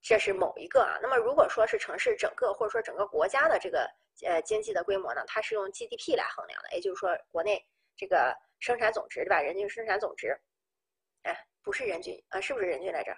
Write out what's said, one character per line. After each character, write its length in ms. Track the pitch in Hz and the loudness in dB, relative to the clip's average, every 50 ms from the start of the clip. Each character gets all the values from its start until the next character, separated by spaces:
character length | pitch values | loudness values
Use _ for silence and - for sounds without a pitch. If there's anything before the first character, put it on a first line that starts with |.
这 160 | _ - 226 208 | _ 4 4 4
是 160 | - - 196 | 4 2 2
某 240 | 185 185 147 - - | 2 0 0 0 -6
一 80 | - 175 | -12 2
个 140 | - 269 | 4 4
啊， 160 | 220 - 80 76 | 4 4 0 -2
那 60 | - 240 | -2 2
么 100 | 262 247 | 2 2
如 180 | 226 233 277 | 2 4 6
果 120 | 311 226 175 | 6 6 6
说 200 | - - 220 226 | 6 2 2 2
是 100 | - 208 | 2 -2
城 220 | - - 156 - | -4 -4 -4 -2
市 160 | - - 226 | 0 0 0
整 180 | - - - - | 0 0 -4 -2
个， 200 | - - - 196 | 0 -2 -2 0
或 120 | - 226 | 0 -4
者 60 | 208 | -2
说 100 | - 233 | -2 -2
整 140 | 214 - 127 | -4 -4 -2
个 100 | 156 202 | -4 -4
国 220 | 202 - 151 156 196 | -2 2 2 2 2
家 200 | 262 269 294 320 | 4 4 4 4
的 120 | 277 185 | 4 2
这 100 | - 190 | 0 0
个， 180 | 165 151 123 - - _ _ _ _ - - | 0 0 -2 -2 -4 _ _ _ _ -6 -2
呃， 160 | - 175 165 | 0 0 0
经 180 | 156 - 214 214 | 0 0 -2 -2
济 140 | 214 226 208 | 0 0 -2
的 100 | 185 175 | -2 0
规 140 | 202 196 196 | 0 0 0
模 160 | 185 131 120 | 0 -4 -4
呢， 100 | - 113 - | -6 -6 -4
它 120 | - 220 | -4 -4
是 120 | 220 - 226 | -2 -2 -2
用 180 | 214 196 190 | -2 -2 -4
G 140 | 196 - 240 - | -6 -10 -10 -10
D 80 | - - | -10 -10
P 180 | - - 302 | -2 0 2
来 80 | 226 - - | 2 2 0
衡 180 | - - - - | -6 -8 -10 -10
量 120 | - - - | -12 -14 -12
的， 60 | - - | -6 -6
也 80 | 170 | -2
就 140 | 180 196 180 | -2 -2 -4
是 40 | 190 | -2
说 160 | - 185 175 - - _ | 0 0 -2 -2 -4 _
国 120 | _ 165 165 | _ -2 0
内 200 | 208 208 - - _ _ _ _ _ _ | 2 0 0 -2 _ _ _ _ _ _
这 120 | - - 190 | -12 -2 2
个 280 | 185 160 127 131 120 - _ _ _ _ | 4 4 4 4 2 -4 _ _ _ _
生 200 | - - 240 233 | -2 -2 0 2
产 120 | 233 214 | 2 0
总 140 | 226 214 - - | 0 0 -6 -6
值， 100 | - - 143 | -4 -4 0
对 40 | 185 | 2
吧？ 120 | 196 165 | 2 2
人 140 | 147 143 170 | 2 0 -2
均 140 | 196 208 202 | -2 -4 -4
生 160 | - 226 226 | -4 -6 -2
产 140 | 220 190 208 | -2 -2 0
总 160 | 214 185 - | 0 -4 -6
值， 200 | - - 110 135 - _ _ _ _ _ _ _ _ _ _ _ _ _ _ _ _ _ | -4 -4 -4 -4 -4 _ _ _ _ _ _ _ _ _ _ _ _ _ _ _ _ _
哎， 140 | - 170 - - _ _ _ | -6 -6 -6 -8 _ _ _
不 100 | _ 208 | _ -6
是 140 | 196 - 262 | -4 -4 -2
人 160 | 220 175 165 | -2 -4 -4
均， 160 | 180 175 180 - _ _ | -6 -8 -12 -12 _ _
呃， 120 | - 190 | -6 -6
是 120 | 196 - 277 | -4 -4 -2
不 80 | 247 | -2
是 40 | 196 | 0
人 160 | 180 165 131 | 0 -2 -2
均 100 | 180 190 - | -2 -4 -4
来 100 | 156 104 | -4 -4
着？ 120 | - 101 | -4 -8